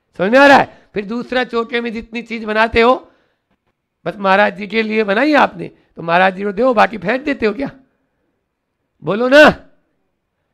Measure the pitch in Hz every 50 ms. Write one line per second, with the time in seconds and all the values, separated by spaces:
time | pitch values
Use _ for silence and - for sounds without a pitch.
0 | _ _ _ - 175 196 233 269 277 285 277 240 160 - - _ _ _ - 190
1 | 214 190 226 240 233 - 247 254 247 240 233 233 233 226 - 240 233 240 208 233
2 | 226 - - 240 233 - 220 226 220 214 214 220 220 226 233 233 226 240 262 359
3 | - _ _ _ _ _ _ _ _ _ _ _ _ _ _ _ _ _ _ _
4 | - 180 170 202 202 196 190 196 208 208 190 170 208 196 214 226 220 214 214 220
5 | 220 202 196 214 269 311 302 269 220 190 - 170 165 - - _ _ _ _ -
6 | 165 165 170 175 185 190 185 180 202 208 202 180 240 262 247 208 196 190 220 214
7 | 165 175 233 262 294 302 277 - - 214 196 - 277 220 - - _ _ _ _
8 | _ _ _ _ _ _ _ _ _ _ _ _ _ _ _ _ _ _ _ _
9 | - 147 185 220 240 254 262 294 302 254 - - - _ _ _ _ _ _ _
10 | _ _ _ _ _ _ _ _ _ _